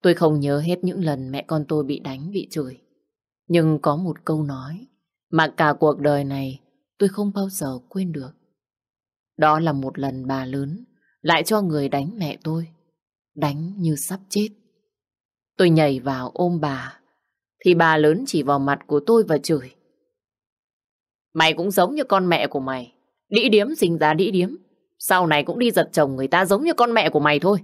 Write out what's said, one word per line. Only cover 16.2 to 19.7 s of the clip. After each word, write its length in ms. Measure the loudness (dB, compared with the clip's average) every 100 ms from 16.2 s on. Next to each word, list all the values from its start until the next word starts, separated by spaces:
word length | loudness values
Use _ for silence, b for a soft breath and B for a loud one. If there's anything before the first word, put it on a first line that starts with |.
| -8
ôm 260 | -2 -2 0
bà, 380 | -4 -6 -12 -18 _ _ _ _ _ _ 2
thì 100 | 4
bà 220 | 4 6
lớn 260 | 4 2 -2
chỉ 160 | -2
vào 160 | 0 0
mặt 200 | 0 -2 -2
của 140 | -2 4
tôi 180 | 2
và 140 | 4 0
chửi: 340 | 0 -2 -4